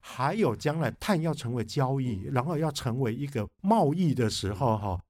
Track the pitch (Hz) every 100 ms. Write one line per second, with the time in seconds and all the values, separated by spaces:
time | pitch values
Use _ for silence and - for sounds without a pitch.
0 | - - 135 208 170 107 151 160 131 -
1 | - 180 160 151 120 123 113 - 131 135
2 | 127 98 - 127 131 151 156 143 131 120
3 | 127 120 143 131 101 _ 190 226 160 160
4 | 175 127 113 - 98 101 131 110 104 92